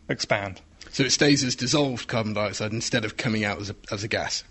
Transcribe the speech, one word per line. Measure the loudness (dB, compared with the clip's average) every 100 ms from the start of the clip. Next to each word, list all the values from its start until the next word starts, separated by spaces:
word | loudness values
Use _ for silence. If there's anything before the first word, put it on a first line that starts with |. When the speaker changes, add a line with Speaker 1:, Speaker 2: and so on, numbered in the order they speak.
| -6
Speaker 1:
expand. | -4 0 0 -2 -10 -18 -20 -10
Speaker 2:
So | -2
it | 2
stays | 4 6 6
as | 2 0
dissolved | 0 2 2 -2 -2
carbon | -2 0
dioxide | 0 -2 -2 -4
instead | -2 0 0
of | -2 -2
coming | -2 0
out | 0 -2
as | -6
a, | -10 -8
as | -6 -2
a |
gas? | -2 -2 -4 -6